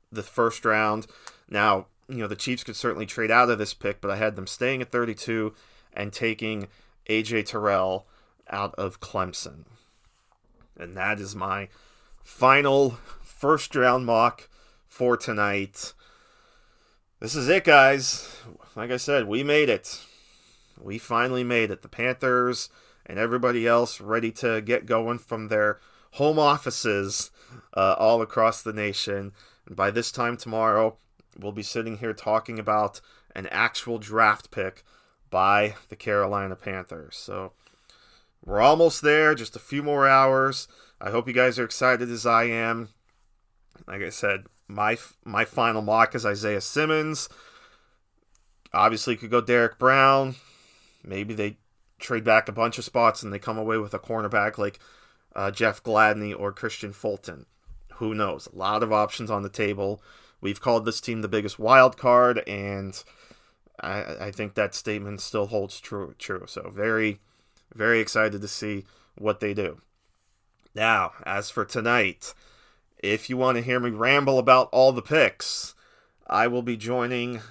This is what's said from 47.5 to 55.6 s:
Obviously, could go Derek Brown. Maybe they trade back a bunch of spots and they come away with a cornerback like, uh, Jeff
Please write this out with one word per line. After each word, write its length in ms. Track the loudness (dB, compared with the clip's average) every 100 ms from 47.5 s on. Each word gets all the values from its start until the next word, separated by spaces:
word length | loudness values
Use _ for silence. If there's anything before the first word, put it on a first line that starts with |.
| -20 _ _ _ _ _ _ _ _ _ _ _
Obviously, 440 | 2 2 2 -4 -4
could 140 | 0
go 100 | -2
Derek 380 | 2 2 2 2
Brown. 580 | 4 6 6 6 2 -6 -18 _ _ _ _ _
Maybe 320 | -10 -8 -8
they 220 | -4 -4 -6 _ _ _ _
trade 260 | -6 -2
back 240 | 4 4 4
a 40 |
bunch 260 | -2 -2 -2
of 60 |
spots 380 | -4 2 4 2
and 100 | -8
they 60 | -10
come 200 | -8 -6
away 200 | -2 -2
with 160 | -4
a 40 | -8
cornerback 600 | -6 -6 -2 0 0 -2
like, 200 | -6 -6 -20 _ _ _ _ -6
uh, 140 | -6
Jeff 320 | 0